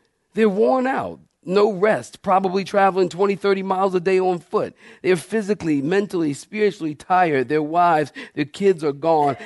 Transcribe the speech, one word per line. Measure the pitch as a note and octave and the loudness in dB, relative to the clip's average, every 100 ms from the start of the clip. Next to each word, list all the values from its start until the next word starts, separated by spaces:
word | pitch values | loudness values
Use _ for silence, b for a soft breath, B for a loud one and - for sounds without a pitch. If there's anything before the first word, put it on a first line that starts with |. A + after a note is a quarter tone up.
| _ _ _ | _ _ _
They're | G3+ A3 | 0 0
worn | F#3+ A#3+ C4 B3+ | 2 2 2 0
out. | C4 F#2+ E2+ _ _ | -4 -6 -10 _ _
No | D#3+ G3 G#3+ | -2 2 2
rest, | F#3 A3 D3 A#2 - | 2 0 0 -4 -10
probably | G3+ F#3 F#3+ F#3+ | 0 0 2 -2
traveling | F3+ G#3 G3 F#3 F3+ | -2 2 2 2 0
twenty, | E3 G3+ | 0 -2
thirty | G3 G3+ G3 | 0 0 -2
miles | F#3+ F#3 G3 | -2 0 0
a | F#3 | 0
day | F3+ F#3 | 0 0
on | F#3 F3 | 0 -2
foot. | - G#3 C3 - B B | -4 -4 -4 -10 B B
They're | D3 F3+ | -2 -2
physically, | - A3 G3 G#3 E3 D3 | -2 -4 -2 -4 -2 -2
mentally, | C#3 G3 G#3 F3+ D#3 | 0 -2 -2 -2 -4
spiritually | C#3 - G#3+ G#3 - D#3 | -4 -8 -2 -2 -2 -8
tired. | D3 - F#3 F3 D3+ C3 | -8 -2 2 2 2 0
Their | D3+ | -2
wives, | D3+ E3+ F3 D#3 C#3+ B C3+ | 0 2 4 2 0 B -12
their | - | -6
kids | C#3+ - G3 E3+ | -6 0 0 2
are | D3+ | -2
gone. | C#3+ D#3+ D#3+ C#3+ C3+ | -2 0 2 2 -2